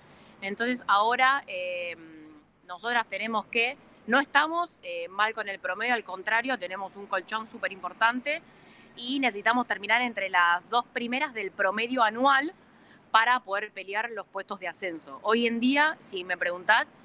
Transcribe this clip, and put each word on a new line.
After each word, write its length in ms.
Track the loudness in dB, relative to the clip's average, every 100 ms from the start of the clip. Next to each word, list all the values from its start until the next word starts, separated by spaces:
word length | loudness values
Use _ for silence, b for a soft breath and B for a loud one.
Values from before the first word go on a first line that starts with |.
| B B B B
Entonces, 420 | -8 -4 -2 -2 2
ahora, 560 | 4 4 4 2 2 -4
eh, 500 | -8 -6 -6 -8 -12 -16 -20 -20 -20 _ _ -18
nosotras 400 | -8 0 0 0
tenemos 380 | -4 -2 -2 -2
que, 300 | 0 0 -4 B B 2
no 100 | 2
estamos, 540 | 4 4 4 0 -4 _
eh, 240 | -10 -8 -8
mal 220 | 0 0
con 160 | 0 -6
el 120 | -6
promedio, 340 | -4 -2 0
al 80 | 0
contrario, 560 | -2 -8 0 0 0 -4
tenemos 380 | -4 -8 -10 -10
un 100 | -4
colchón 400 | -4 -2 -8 -8
súper 240 | -6 -6
importante 720 | -6 -10 2 2 2 -4 -6 B B B B B -12
y 240 | -6 0
necesitamos 480 | 0 2 2 2 0
terminar 340 | -4 2 2
entre 260 | 2 -2 0
las 400 | 4 4 4 2
dos 140 | -2 -2
primeras 420 | -6 -4 -2 -4
del 180 | -4 -8
promedio 500 | 0 0 0 -2 2
anual 500 | 2 4 4 4 0 -8 B B B B 0
para 260 | 2 4 2
poder 320 | 0 -6 -4
pelear 400 | -12 -8 -6 -6
los 160 | -8 -10
puestos 320 | -10 -8 -8
de 80 | -8
ascenso. 540 | -8 -8 -8 -14 -8
Hoy 240 | 0 2 2
en 140 | 2
día, 360 | 2 4 2 0
si 240 | -10 -10
me 120 | -6 -4
preguntás, 520 | -2 -2 2 2 2 B